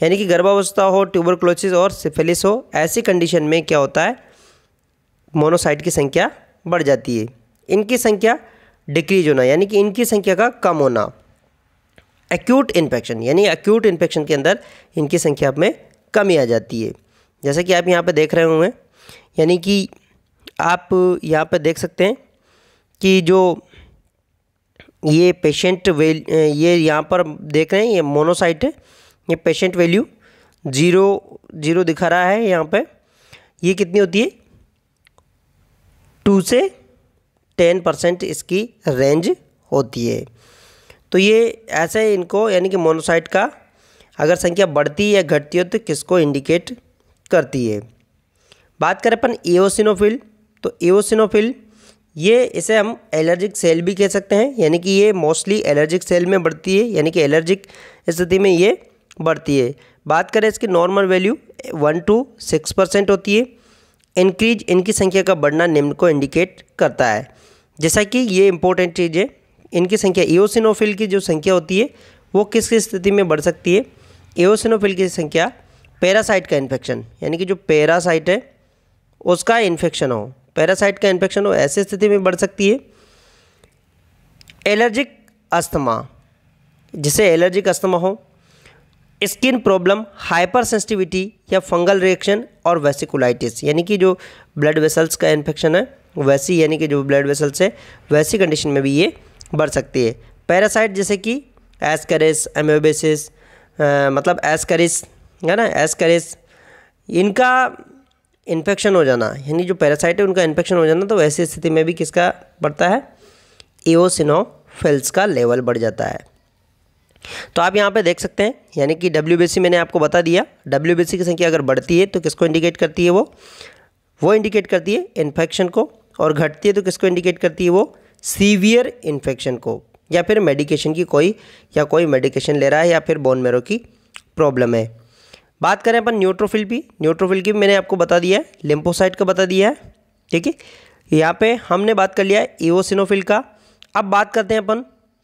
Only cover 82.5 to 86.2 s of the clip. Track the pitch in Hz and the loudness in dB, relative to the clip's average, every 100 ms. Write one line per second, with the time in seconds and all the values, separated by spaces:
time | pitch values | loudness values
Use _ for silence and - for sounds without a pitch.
82.5 | - 196 254 - _ _ _ _ _ _ | 0 0 0 -4 _ _ _ _ _ _
83.5 | _ _ _ _ _ _ _ _ _ _ | _ _ _ _ _ _ _ _ _ _
84.5 | - 190 208 240 220 277 _ _ _ _ | -6 -2 2 0 0 -6 _ _ _ _
85.5 | 165 160 165 131 113 127 _ | -4 -2 -4 -2 -4 -6 _